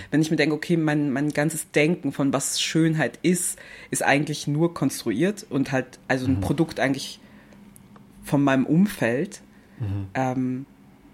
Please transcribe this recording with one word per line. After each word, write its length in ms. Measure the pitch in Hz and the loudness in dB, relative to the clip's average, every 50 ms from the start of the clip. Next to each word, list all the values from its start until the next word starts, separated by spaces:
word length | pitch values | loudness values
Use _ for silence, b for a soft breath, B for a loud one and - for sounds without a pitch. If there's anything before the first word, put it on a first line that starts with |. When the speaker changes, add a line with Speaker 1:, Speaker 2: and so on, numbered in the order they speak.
| 90 B | -4 B
Speaker 1:
wenn 120 | - 151 | 2 2
ich 100 | 160 156 | 2 2
mir 60 | 165 | 2
denke, 180 | 147 143 156 151 | 2 2 2 0
okay, 200 | 151 - - 175 | -2 0 0 0
mein, 360 | 165 156 151 151 151 147 143 | 2 2 2 2 2 0 0
mein 180 | 120 135 147 151 143 | 0 0 -2 0 0
ganzes 360 | 147 147 160 160 151 - - | 0 0 0 -2 -4 -8 0
Denken 400 | - 156 147 156 175 156 - 139 | 2 2 4 4 2 0 -2 -4
von 220 | 139 - 139 139 123 | -2 0 0 0 0
was 260 | 139 - - - - | 0 -2 -2 -2 -2
Schönheit 600 | - - - 160 160 165 160 156 139 117 - - | -2 0 2 2 2 2 2 0 -2 -2 -4 -2
ist, 380 | - 165 185 175 - - - B B B B B B B | 0 0 2 2 -2 -4 -6 B B B B B B B
ist 100 | - - | -4 -2
eigentlich 460 | - - 135 143 151 147 147 - - | 2 2 2 2 2 -2 -4 -6 -4
nur 260 | 151 143 151 165 170 170 | -2 0 2 2 0 0
konstruiert 720 | - 143 131 - - - 120 98 113 165 196 208 - - - | 0 -2 -2 -2 -2 -2 -2 0 2 0 0 0 -4 -8 -4
und 200 | 120 131 131 - | -2 -2 0 0
halt, 280 | 135 131 127 - - - - | 0 -2 -2 -4 -10 -10 -4
also 180 | - 131 131 127 | -2 -2 0 0
ein 120 | 131 135 | 0 0
Speaker 2:
Mhm. 40 | 95 | 0
Speaker 1:
Produkt 380 | - - 156 143 165 - - - | 0 0 0 0 0 0 0 0
eigentlich 400 | 117 135 139 135 - - - B B B B B B B B B B B - - - - - - - - - - - | 0 0 0 -2 -6 -10 -12 B B B B B B B B B B B -20 -20 -20 -20 -20 -20 -20 -20 -20 -18 -4
von 200 | - 151 139 143 | -2 0 2 2
meinem 220 | 139 135 131 123 | 4 2 2 2
Umfeld, 760 | - 151 170 202 208 - - 127 113 120 135 175 214 - - - B B B B B B - | 4 4 4 4 4 2 0 0 0 0 0 -2 -4 -8 -14 -20 B B B B B B -8
Speaker 2:
Mhm. 280 | 120 98 98 101 98 95 - | -6 -4 -4 -4 -6 -4 -4
Speaker 1:
ähm, 500 | 131 131 131 127 131 127 127 127 127 139 - - - - - - - - - | -2 -2 0 0 -2 -2 -2 -4 -6 -8 -12 -18 -20 -20 -20 -20 -20 -20 -20